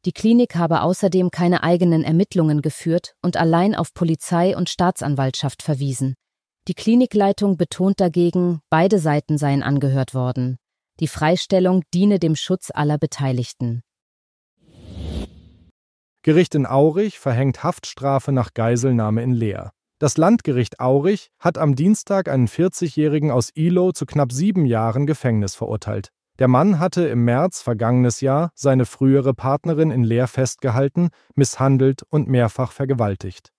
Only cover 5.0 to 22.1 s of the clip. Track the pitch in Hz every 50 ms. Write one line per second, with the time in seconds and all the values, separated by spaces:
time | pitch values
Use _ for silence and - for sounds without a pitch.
5 | - 147 147 135 135 131 - - - 139 - - - - 151 131 143 139 131 -
6 | 135 131 131 _ _ _ _ _ _ _ _ _ _ - 180 - - 220 233 247
7 | 254 - - 208 196 196 196 - 202 202 190 151 175 - - - 180 196 196 -
8 | 190 175 156 175 175 175 - 180 175 175 170 156 _ _ 165 160 175 190 214 190
9 | 151 156 147 147 - - 156 143 147 143 139 139 - 131 143 139 139 135 135 135
10 | 131 - - 131 127 127 127 127 123 127 127 - _ _ _ _ _ _ _ -
11 | 165 143 - - 151 156 180 180 - - 196 185 185 180 185 185 160 _ - 175
12 | 196 208 208 180 170 160 156 - - - 185 185 - - - - 147 147 147 151
13 | - 147 - - 139 135 127 120 123 - - _ 123 120 117 120 _ _ _ _
14 | _ _ _ _ _ _ _ _ _ _ _ _ _ _ _ - - - - -
15 | - - - - - - - - - - _ _ _ _ _ _ _ _ _ _
16 | _ _ _ _ - 160 151 170 175 - - 151 135 - 131 139 147 160 151 190
17 | 214 208 - - - 139 120 120 135 135 - - - 165 - - - - - -
18 | 135 139 135 135 - - 139 127 117 - _ 117 113 117 123 117 123 135 123 117
19 | 107 107 107 113 117 127 123 113 113 107 95 - - - _ _ _ _ _ _
20 | 147 143 - - 156 190 233 233 - 156 135 123 117 - - - 127 127 131 143
21 | 143 190 208 185 - _ _ _ - 175 165 - 156 147 135 123 160 196 220 -
22 | - -